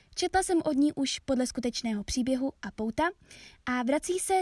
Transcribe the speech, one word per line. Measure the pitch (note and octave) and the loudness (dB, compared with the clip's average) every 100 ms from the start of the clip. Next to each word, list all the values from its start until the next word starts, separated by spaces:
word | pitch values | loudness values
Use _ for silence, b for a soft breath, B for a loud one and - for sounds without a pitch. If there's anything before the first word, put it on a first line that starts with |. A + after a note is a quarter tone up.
| B - | B -4
Četla | F4+ F#4+ | 0 2
jsem | F#4 E4+ D#4 | 2 2 2
od | |
ní | C4+ D4 | 2 2
už | C#4+ C4+ - | 2 -2 -4
Podle | - B3+ B3 | -2 0 0
skutečného | - A#3+ - A#3 G#3 | -2 -4 -4 -4 -4
příběhu | G3+ C4 B3 B3+ C4+ - | -4 -2 0 0 -2 -6
a | G3+ | -10
Pouta | - A3 - E4 - B B B B - | -6 -4 0 0 -2 B B B B -4
a | B3 | -2
vrací | A#3+ D4+ - F#4 | 0 0 0 -2
se | - F#4+ | 2 2